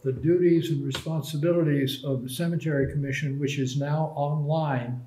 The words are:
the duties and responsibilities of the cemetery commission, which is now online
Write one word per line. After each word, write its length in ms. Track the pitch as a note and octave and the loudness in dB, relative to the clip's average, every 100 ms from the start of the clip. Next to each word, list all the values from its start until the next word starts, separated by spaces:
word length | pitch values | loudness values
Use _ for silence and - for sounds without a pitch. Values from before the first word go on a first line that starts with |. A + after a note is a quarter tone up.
the 80 | C3+ | -4
duties 600 | B2+ D#3 F3 F3 E3+ D3+ | 0 2 4 6 4 4
and 120 | C#3+ | -2
responsibilities 1200 | C3+ C3 D#3+ D#3+ - D3+ E3+ F3 D3+ C#3+ B2+ - | -2 -4 -4 -4 -4 -2 2 2 4 2 0 -2
of 200 | D3 B2+ | -4 -4
the 60 | B2+ | -4
cemetery 600 | - E3+ E3+ D#3+ C#3+ C#3 | -4 -2 0 0 0 0
commission, 480 | D3 C#3 C3 D3+ C#3 | 0 -2 -2 -2 -2
which 180 | C#3 - | -2 0
is 180 | B2+ C3 | -2 0
now 360 | C#3 D3+ D#3 - | -2 0 -2 -2
online 920 | C#3+ D3+ C#3+ D#3+ D#3 B2+ A#2+ B2 | -2 -2 0 0 0 -2 -2 -8